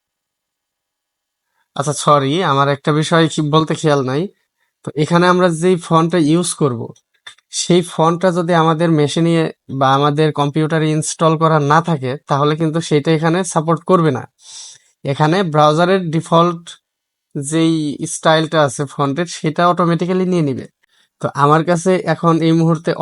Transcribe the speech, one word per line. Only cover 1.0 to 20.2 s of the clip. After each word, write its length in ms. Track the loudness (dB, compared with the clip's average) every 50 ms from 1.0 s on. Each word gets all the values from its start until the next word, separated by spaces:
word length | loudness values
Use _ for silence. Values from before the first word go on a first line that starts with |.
| _ _ _ _ _ _ _ _ _ _ _ _ _ _ _
আচ্ছা, 180 | -6 -6 -4 -4 -2 2
সরি, 300 | 2 2 4 2 0 -2 -2 -2 0
আমার 160 | 0 0 2 0 0
একটা 160 | -2 -2 -2 -2 0
বিষয় 260 | 0 0 2 2 2 2 0
কি 60 | -2 -2 0 2
বলতে 200 | 0 0 0 -4 -2
খেয়াল 200 | 0 0 0 0 0 -2
নাই। 120 | -4 -4 -6 -6 -10 _ _ _ _ _ _ _ _ _ _
তো 60 | -10 -4 -4 -2
এখানে 220 | 0 2 2 2 2 2
আমরা 140 | 2 2 0 0 0
যেই 160 | 0 0 0 0 0
ফন্টটা 340 | 0 2 2 2 2 0 0 2 2
ইউজ 180 | 2 0 0 -4 -4 -2
করব, 200 | -2 -2 -2 -4 -8 -12 -16 _ _ _ _ _ _ -20 -20 _ _ _ -8 -8
সেই 200 | 0 2 2 2 2 -2 -2
ফন্টটা 360 | 0 0 0 2 2 0 0 0 0
যদি 160 | -2 0 0 2
আমাদের 280 | 2 2 0 0 2 2 2 2
মেশিনে 340 | 2 0 0 0 0 2 2 2 0 -2 -4 -10 _ -12 -4 0
বা 80 | 2 2 2 2
আমাদের 300 | 2 0 2 2 0 0 0 0
কম্পিউটারে 480 | -2 -2 0 -2 -2 0 0 0 0 0 0
ইনস্টল 380 | -2 -2 -4 -4 0 0 0 2 2
করা 160 | 2 2 2 2 2 2
না 80 | 2 2 2 0
থাকে, 220 | -2 -2 -2 -6 -6 -8 -4 -4
তাহলে 240 | -2 0 0 0 0 0
কিন্তু 180 | -2 -2 -2 -4 -2 0
সেইটা 220 | 0 0 2 2 0 0
এখানে 220 | 0 0 0 -2 -4 -2 -2
সাপোর্ট 280 | -2 0 0 -2 -2 0 0
করবে 220 | 0 2 2 0 0 -2
না। 60 | -6 -10 _ _ _ -20 -20 -20 -20 -20 -20 _ _ _ _ _ _ -6
এখানে 260 | -2 0 0 0 2 0 0 0 2
ব্রাউজারের 480 | 2 2 4 4 2 2 2 2 0 0 -2 -4
ডিফল্ট 480 | -4 -2 0 2 2 2 2 -2 -6 -12 -18 -20 -20 _ _ _ _ _ _ _ _ _ _ _
যেই 380 | -10 -8 -4 -2 0 0 0 0 0 -2 -4 -6 -6 -8 -8 -10
স্টাইলটা 460 | -4 0 0 2 2 0 0 0 0 0 0
আছে 160 | -2 -4 -8 -8 -4
ফন্টের, 340 | -4 -2 -2 -2 -4 -6 -6 -8 -6
সেটা 260 | -6 -4 -2 0 0 2
অটোমেটিক্যালি 540 | 2 2 0 0 0 0 -2 -2 0 -2